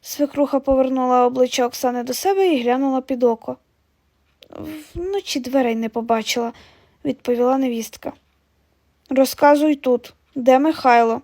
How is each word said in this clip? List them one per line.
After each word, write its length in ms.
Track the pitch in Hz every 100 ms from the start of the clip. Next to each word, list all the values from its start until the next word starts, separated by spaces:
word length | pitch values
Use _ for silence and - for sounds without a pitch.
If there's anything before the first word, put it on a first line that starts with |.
Свекруха 580 | - - 285 285 285 277
повернула 640 | 269 262 262 262 254 247 247
обличчя 400 | 254 254 - 247
Оксани 380 | - 254 247
до 100 | 240
себе 340 | 247 370 392 381
і 160 | 294
глянула 380 | 240 247 269 262
під 220 | 262 262
око. 340 | 240 226 - 254 _ _ _ _ _ _ _ _ _ - 311 311 302 -
«Вночі 440 | 359 392 - 294
дверей 360 | 254 269 247 226
не 140 | 226
побачила», 640 | 233 233 226 214 - 233 233 - _ _ _ 285
відповіла 520 | 262 - 240 247 269
невістка. 560 | 262 233 220 - - - _ _ _ _ _ _ _ _ _
«Розказуй 680 | 262 262 - 285 294 302 285
тут, 380 | 262 240 - _ _ -
де 240 | 247 262
Михайло?» 600 | 302 311 262 240 226 226